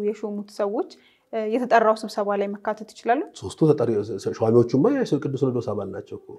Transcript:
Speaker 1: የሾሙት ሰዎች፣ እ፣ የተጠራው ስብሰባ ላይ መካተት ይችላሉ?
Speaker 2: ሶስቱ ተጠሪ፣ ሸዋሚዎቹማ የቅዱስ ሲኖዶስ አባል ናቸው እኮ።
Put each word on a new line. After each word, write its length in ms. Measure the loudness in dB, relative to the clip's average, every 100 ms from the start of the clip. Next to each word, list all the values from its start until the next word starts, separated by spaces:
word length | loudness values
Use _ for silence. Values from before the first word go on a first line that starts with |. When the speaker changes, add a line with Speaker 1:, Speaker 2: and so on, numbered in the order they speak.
Speaker 1:
የሾሙት 460 | -4 -4 -8 -8 -10
ሰዎች፣ 380 | -4 -4 -2 -6 -10 _ _ -8
እ፣ 120 | -6 -2
የተጠራው 480 | -2 2 4 4 2
ስብሰባ 320 | -2 -4 -2 -2
ላይ 120 | -2
መካተት 400 | -4 -6 -6 -10
ይችላሉ? 300 | -8 0 0 -2 -10
Speaker 2:
ሶስቱ 240 | -10 2 2
ተጠሪ፣ 240 | 4 2 0 -2 -6 -6
ሸዋሚዎቹማ 580 | 0 4 6 6 4 4
የቅዱስ 460 | 2 0 -2 -2 -2
ሲኖዶስ 300 | 0 -2 -4
አባል 200 | -6 -6
ናቸው 260 | -10 -12 -16
እኮ። 120 | -16